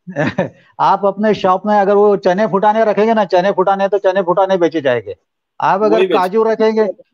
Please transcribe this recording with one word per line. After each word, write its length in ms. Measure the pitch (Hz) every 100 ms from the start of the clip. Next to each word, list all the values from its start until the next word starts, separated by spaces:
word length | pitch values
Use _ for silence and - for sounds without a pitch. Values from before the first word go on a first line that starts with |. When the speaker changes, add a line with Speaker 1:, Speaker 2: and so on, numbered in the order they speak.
| -
Speaker 1:
<laughs> 720 | 139 156 - 160 - _ -
आप 260 | 147 190 202
अपने 280 | 196 214
shop 300 | 202 190 185 208
में 140 | 208
अगर 140 | 196
वो 240 | 202 208 202
चने 300 | 196 180 220
फुटाने 380 | 190 208 214 220
रखेंगे 280 | 196 220
ना, 120 | 220 202
चने 260 | 180 185
फुटाने, 360 | 185 185 196 196
तो 100 | 202
चने 240 | 190 190
फुटाने 360 | 196 180 190 190
बेचे 240 | 170 160
जाएंगे। 340 | 135 120 104 95 _ _ _ -
आप 200 | 143 185
अगर 140 | 214 220
Speaker 2:
वही 120 | 190
बेचे 120 | 175
Speaker 1:
काजू 240 | 180 220
रखेंगे, 440 | 220 220 220 220 214 180 _